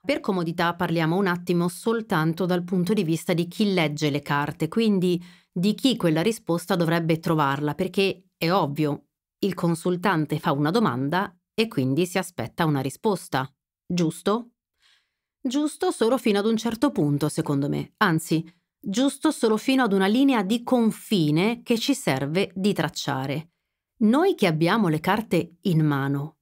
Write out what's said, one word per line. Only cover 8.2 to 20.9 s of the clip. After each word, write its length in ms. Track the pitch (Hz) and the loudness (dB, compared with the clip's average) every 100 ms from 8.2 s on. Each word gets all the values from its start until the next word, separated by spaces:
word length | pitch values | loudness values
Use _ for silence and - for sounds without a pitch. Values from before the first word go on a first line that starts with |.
| _ _ | _ _
è 160 | 165 | 0
ovvio, 540 | 190 147 143 151 143 _ _ _ _ | 0 0 0 -2 -2 _ _ _ _
il 140 | 196 | -4
consultante 840 | 175 170 165 180 180 202 170 151 151 | 0 -2 0 -2 0 0 0 0 -2
fa 120 | 170 | -2
una 200 | 143 147 | 0 0
domanda 600 | 214 196 120 139 175 196 _ _ | 2 0 0 -2 -2 -4 _ _
e 160 | - 220 | -4 -4
quindi 360 | 147 131 139 180 | -2 0 0 0
si 120 | 190 | -2
aspetta 480 | 180 - 127 - 165 | -6 -10 -10 -2 0
una 160 | 143 | 0
risposta, 680 | 131 - 226 185 - 139 131 _ _ _ _ | -2 -4 -2 -2 -2 -4 -4 _ _ _ _
giusto? 640 | 175 165 - 196 220 233 _ _ _ _ _ _ _ _ _ | 0 0 0 -2 -2 -4 _ _ _ _ _ _ _ _ _
Giusto 520 | 262 269 302 - 370 | -4 0 -2 -2 -4
solo 260 | - 226 254 | 0 0 2
fino 220 | 233 202 | 2 2
ad 80 | 208 | 2
un 100 | 220 | 0
certo 340 | 233 226 285 | -2 -2 -2
punto, 380 | - 147 143 151 | 2 0 2 0
secondo 400 | - 156 143 143 | -2 -2 -2 -2
me, 240 | 147 - _ | -4 -6 _
anzi, 460 | 208 165 - 160 165 _ _ _ | 2 2 0 -2 -2 _ _ _
giusto 540 | - 196 269 - 311 | -6 0 0 0 -2
solo 240 | - 226 214 | 0 0 0
fino 280 | - 262 | 2 2
ad 100 | 240 | 2
una 140 | 196 190 | 2 2
linea 360 | 220 277 269 | 4 4 2
di 200 | 185 240 | 0 -2
confine 1000 | 240 254 226 | 0 2 2